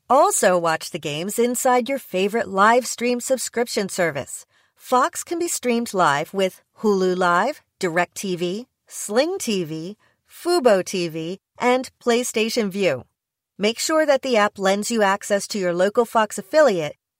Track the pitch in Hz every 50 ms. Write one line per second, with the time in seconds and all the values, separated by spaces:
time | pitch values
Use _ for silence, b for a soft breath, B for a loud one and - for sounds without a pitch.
0 | _ - 240 285 339 403 - - 240 190 180 175 170 165 160 160 - - - 165
1 | 147 156 143 151 175 208 - - 233 240 247 - - 262 247 247 226 262 277 254
2 | - - - 185 190 202 202 233 - 185 196 190 202 220 233 254 233 - - -
3 | 233 247 247 240 - - 262 233 - - - 226 247 - - 247 196 180 - -
4 | 175 160 139 143 - - - - - _ _ _ _ _ _ _ - - 254 247
5 | 277 339 - - - - 349 339 349 339 - - - 247 233 233 240 - - 185
6 | 170 151 139 143 165 - - 196 190 185 - - _ _ _ - - 214 202 190
7 | 180 185 185 185 185 175 175 180 208 269 302 - _ _ _ - 190 175 156 175
8 | 175 - - - - 190 180 165 180 175 185 220 254 _ _ _ _ _ - -
9 | - - 208 247 302 339 381 381 - 240 208 185 170 151 160 160 160 185 214 _
10 | _ _ _ _ _ _ - - - 339 349 349 254 233 202 185 175 - - 185
11 | 170 165 151 165 160 165 196 - _ _ _ - - 247 247 254 254 - _ _
12 | - 240 233 240 247 - - 226 220 226 - 247 214 196 175 202 190 165 135 123
13 | - _ _ _ _ _ _ _ _ _ _ - 190 214 233 - - - 320 311
14 | 311 294 277 262 - 262 240 208 202 208 - - 190 190 196 202 208 - 233 226
15 | 202 190 196 208 - - 208 202 - - - 208 185 175 170 175 185 208 - 240
16 | 233 - - 233 214 208 - 214 - - - 311 302 254 196 170 151 127 - _
17 | _ _ _